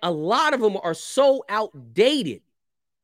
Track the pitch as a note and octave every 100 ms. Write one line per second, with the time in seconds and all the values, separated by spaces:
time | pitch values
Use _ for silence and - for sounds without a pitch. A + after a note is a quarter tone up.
0 | F3 D#3 E3 B3+ D4+ C4 G#3+ F#3+ E3+ D#3+
1 | - C4 C#4 C4+ - G#3+ G#3+ C#3 A#2 A#2
2 | B3 D4 E3 F#2 _ _ _ _ _ _